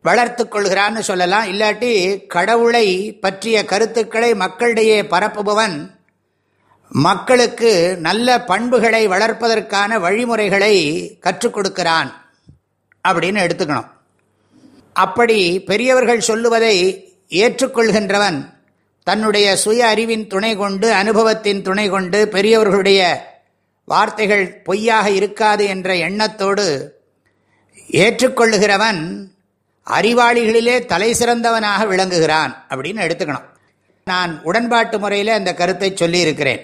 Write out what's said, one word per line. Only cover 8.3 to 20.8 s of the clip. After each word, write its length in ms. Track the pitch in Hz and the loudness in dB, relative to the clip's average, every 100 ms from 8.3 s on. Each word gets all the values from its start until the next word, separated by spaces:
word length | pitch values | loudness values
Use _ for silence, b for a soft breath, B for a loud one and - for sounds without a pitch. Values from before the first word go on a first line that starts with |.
| 240 | 0
பண்புகளை 600 | 240 190 240 247 226 226 214 | 0 -2 0 0 2 2 2
வளர்ப்பதற்கான 920 | 185 226 226 233 220 208 202 202 226 | 2 0 0 -2 -2 -2 -2 0 0
வழிமுறைகளை 760 | 175 208 240 220 208 196 208 196 147 170 175 - | 0 0 -2 -2 0 2 4 2 0 -4 -8 -4
கற்றுக் 360 | 180 196 240 | -4 -2 -4
கொடுக்கிறான் 560 | 214 190 175 165 165 135 - _ _ - _ _ _ _ _ | -2 -6 -2 0 0 -2 -10 _ _ -20 _ _ _ _ _
அப்படின்னு 360 | 180 175 170 208 | -2 0 0 0
எடுத்துக்கணும். 480 | 175 170 160 131 - _ _ _ _ _ _ _ - _ _ | -2 -2 -4 -4 -6 _ _ _ _ _ _ _ -20 _ _
அப்படி 420 | - 185 - 233 220 175 185 | -2 -2 0 2 2 0 -2
பெரியவர்கள் 600 | - 208 254 254 247 233 - | -2 -2 2 2 2 0 0
சொல்லுவதை 480 | 220 233 226 226 190 185 196 - _ _ | -2 0 2 2 2 0 -2 -16 _ _
ஏற்றுக்கொள்கின்றவன் 1080 | 165 233 233 262 233 226 208 196 202 202 147 - _ _ _ _ _ - | 0 0 0 -4 0 0 0 0 0 0 -4 -10 _ _ _ _ _ -4
தன்னுடைய 480 | 208 220 208 202 | -2 0 2 2
சுய 260 | 185 208 233 233 | 2 0 2 2
அறிவின் 380 | 214 226 220 196 | 2 -2 -4 -4
துணை 260 | 190 226 | -2 -2
கொண்டு, 380 | 202 202 196 | -2 -4 -2